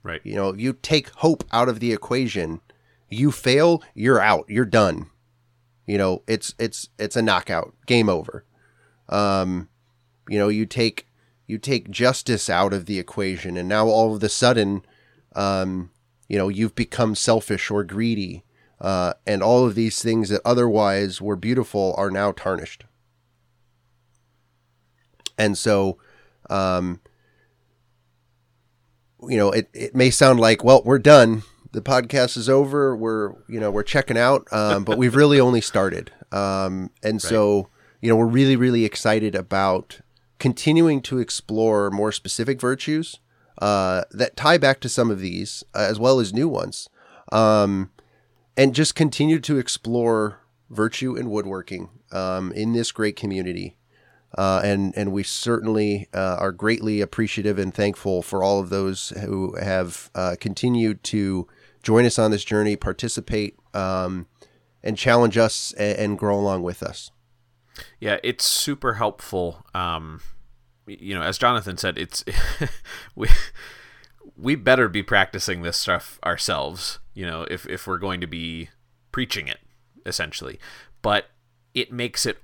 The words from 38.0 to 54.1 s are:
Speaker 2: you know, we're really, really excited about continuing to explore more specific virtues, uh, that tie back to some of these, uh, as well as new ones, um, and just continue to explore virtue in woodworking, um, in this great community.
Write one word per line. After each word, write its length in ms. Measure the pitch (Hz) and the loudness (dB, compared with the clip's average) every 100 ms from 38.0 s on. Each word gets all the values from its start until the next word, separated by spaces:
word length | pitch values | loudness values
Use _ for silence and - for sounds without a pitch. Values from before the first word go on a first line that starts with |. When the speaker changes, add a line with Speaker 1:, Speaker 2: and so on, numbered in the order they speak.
Speaker 2:
you 80 | 117 | 2
know, 80 | 113 | 4
we're 100 | 117 | 4
really, 300 | 120 135 131 | 4 4 4
really 280 | 127 120 | 4 2
excited 500 | 107 - 113 110 107 | 0 0 0 0 0
about 640 | 95 92 98 98 92 - - _ _ _ - | -4 -4 0 2 0 -4 -20 _ _ _ -4
continuing 640 | 131 123 - 160 165 143 | -4 -2 2 4 4 2
to 160 | - 127 | -2 -4
explore 720 | 113 - - 107 113 107 101 | -4 -6 -6 0 2 2 0
more 220 | 98 107 | -2 -2
specific 480 | 104 - - 117 139 | -4 -6 -6 -4 -2
virtues, 580 | 123 135 - 156 165 - _ _ _ - | -2 -2 -2 -4 -6 -12 _ _ _ -4
uh, 420 | 101 101 95 92 - | 0 0 0 -2 -4
that 260 | 98 120 - | -4 -4 0
tie 220 | 151 170 | 2 4
back 220 | 139 135 | 4 0
to 80 | 123 | -2
some 220 | - 117 | 0 0
of 100 | 101 | 0
these, 440 | 92 90 95 - - | -4 -8 -8 -12 -10
uh, 120 | - 101 | -2 -2
as 100 | 107 | 2
well 200 | 120 135 | 4 4
as 140 | 107 | 2
new 160 | 107 160 | 0 -2
ones, 400 | 131 90 - - _ _ - - | -2 -6 -10 -16 _ _ -20 -2
um, 600 | 107 110 107 101 98 95 _ _ _ _ _ _ - | 4 6 6 4 0 -4 _ _ _ _ _ _ 4
and 180 | 135 | 4
just 200 | 123 156 | 4 0
continue 440 | - 156 - 151 160 | 2 0 2 2 2
to 180 | 123 143 | 0 -2
explore 840 | 123 - 117 120 117 110 107 101 _ _ _ | -2 -6 -4 0 2 2 0 -6 _ _ _
virtue 440 | 110 110 - 131 | -2 -2 -2 -6
in 140 | 117 123 | -6 -6
woodworking, 640 | 104 98 95 90 92 90 _ _ | -6 -6 -8 -10 -12 -14 _ _
um, 420 | 95 92 92 92 | -6 -4 -4 -4
in 200 | - 110 | -4 -2
this 180 | 117 117 | 0 -2
great 260 | - 107 101 | -2 -2 -2
community. 600 | 104 95 92 90 92 - _ _ _ | -6 -4 -4 -6 -10 -16 _ _ _